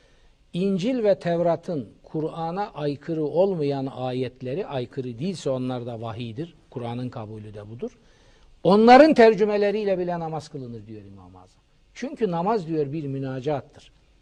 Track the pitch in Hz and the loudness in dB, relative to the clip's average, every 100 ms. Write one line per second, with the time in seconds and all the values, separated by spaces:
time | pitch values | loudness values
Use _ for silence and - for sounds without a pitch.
0 | _ _ _ _ _ 175 196 190 202 262 | _ _ _ _ _ -4 -2 0 0 0
1 | 214 185 175 170 170 165 - 165 107 - | 2 0 0 0 0 0 -4 -8 -8 -16
2 | - 160 156 165 165 180 208 - 147 139 | -10 -6 -6 -6 -8 -6 -8 -6 -6 -6
3 | - 160 151 147 196 180 143 139 135 123 | -6 -4 -2 2 2 0 -2 -2 -6 -6
4 | 127 127 123 - 123 147 220 139 123 - | -6 -4 -6 -8 -8 -8 -6 -6 -8 -8
5 | 127 117 170 185 - 131 127 127 120 117 | -10 -6 -8 -6 -4 -4 -4 -6 -8 -10
6 | 113 110 120 110 170 - _ - 117 120 | -10 -10 -10 -10 -12 -14 _ -10 -8 -8
7 | 127 123 107 110 107 104 104 117 233 - | -8 -10 -14 -14 -16 -16 -16 -12 -12 -12
8 | _ _ _ _ - - 165 202 226 254 | _ _ _ _ -20 -2 4 6 10 10
9 | 311 294 226 208 208 208 202 208 202 185 | 10 10 6 6 2 2 0 0 -2 -2
10 | 175 175 160 156 - 147 123 117 104 107 | -2 -4 -6 -8 -10 -14 -12 -14 -14 -16
11 | 98 98 90 92 92 _ _ _ _ - | -18 -20 -20 -20 -20 _ _ _ _ -12
12 | 262 302 220 170 180 226 160 160 143 156 | -10 -4 -2 0 0 0 -2 -2 -2 -4
13 | 147 135 135 131 127 143 - - - _ | -6 -6 -6 -6 -2 -4 -6 -20 -20 _
14 | _ _ | _ _